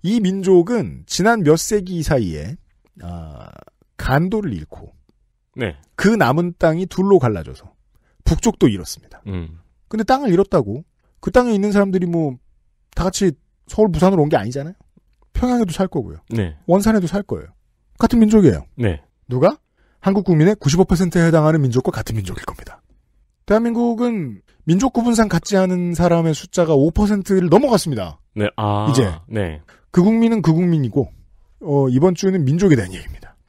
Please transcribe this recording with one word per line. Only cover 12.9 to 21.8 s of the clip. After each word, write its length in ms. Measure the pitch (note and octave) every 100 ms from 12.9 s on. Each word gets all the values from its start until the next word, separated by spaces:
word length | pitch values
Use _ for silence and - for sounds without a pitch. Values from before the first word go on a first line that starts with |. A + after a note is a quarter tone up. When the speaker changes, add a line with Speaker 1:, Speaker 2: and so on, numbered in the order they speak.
Speaker 1:
다 100 | -
같이 280 | F3 - F#3+ C#3 _ _ _
서울, 240 | - G#3+
부산으로 320 | D#3+ F3+ F#3+
온 60 | D3
게 80 | D#3
아니잖아요. 380 | G#2 C3 D3 G3 _ _ _ _ _
평양에도 400 | - B3 B3 G#3
살 160 | D#3+ F#3+
거고요. 300 | E3 G2 D#2+ _
Speaker 2:
네. 280 | A2+ F2+ D2+ -
Speaker 1:
원산에도 400 | F3+ G#3+ A3 F3
살 160 | G3
거예요. 240 | G3+ F2 D#2 _ _ _ _ _
같은 200 | - A#3+
민족이에요. 480 | G#3+ A3 E3 E2 - -
Speaker 2:
네. 260 | A#2 D#2 _ _ _
Speaker 1:
누가? 280 | B2+ E3 D4+ _ _ _ _
한국 240 | - G3 F#3+
국민의 300 | D#3+ E3 G#3+
구십오 240 | C#3 E3
퍼센트에 380 | F#3+ E3+ F#3 F3+ E3
해당하는 360 | D#3+ D3+ D#3+
민족과 280 | C3+ A#2+